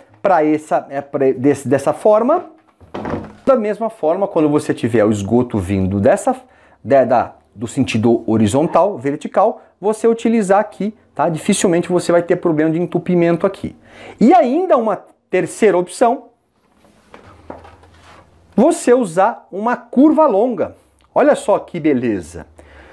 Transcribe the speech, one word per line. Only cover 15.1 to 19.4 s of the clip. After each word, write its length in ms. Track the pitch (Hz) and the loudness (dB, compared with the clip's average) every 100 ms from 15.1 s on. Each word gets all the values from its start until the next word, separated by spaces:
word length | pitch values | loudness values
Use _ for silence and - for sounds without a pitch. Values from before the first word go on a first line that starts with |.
| _ _ | _ _
terceira 480 | 185 170 - 214 175 | -4 -4 0 2 2
opção, 520 | 180 - 233 269 - _ _ _ _ _ _ _ _ - - - - - - - _ _ - - _ _ _ - | -2 0 0 0 -8 _ _ _ _ _ _ _ _ -20 -20 -20 -20 -20 -20 -20 _ _ -20 -20 _ _ _ 0
você 360 | 240 - - | 2 2 2
usar 540 | 247 208 160 202 233 | 2 2 0 0 -2